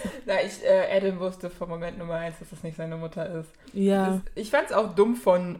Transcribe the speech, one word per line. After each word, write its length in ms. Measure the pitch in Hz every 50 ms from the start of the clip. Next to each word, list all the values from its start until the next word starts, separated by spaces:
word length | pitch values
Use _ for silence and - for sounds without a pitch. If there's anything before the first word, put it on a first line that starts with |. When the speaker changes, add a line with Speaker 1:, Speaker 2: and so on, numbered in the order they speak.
| -
Speaker 1:
<laughs> 220 | 185 - - -
Na, 160 | 196 190 180 170
ich, 200 | 202 - - -
äh, 320 | 202 190 190 180 - 190
Adam 220 | 196 196 196 185 175
wusste 300 | 185 185 185 185 185 175
vom 200 | - - 175 170
Moment 280 | 170 170 165 170 196
Nummer 180 | 196 170 165 165
eins, 220 | 165 165 170 160 -
dass 100 | 160 -
das 140 | 160 156 -
nicht 140 | 165 156
seine 180 | - 165 165 165
Mutter 300 | 165 165 160 - 165 160 185 170 160
ist. 100 | 160 - - _ - - -
Speaker 2:
Ja. 340 | 196 196 196 196 196 190
Speaker 1:
Das, 140 | 190 190 190 - - -
ich 160 | - 214 214
fand's 200 | - 294 - -
auch 220 | - 202 220 190 165
dumm 220 | 196 208 233 240
von 420 | 240 - 190 180 180 180 175 175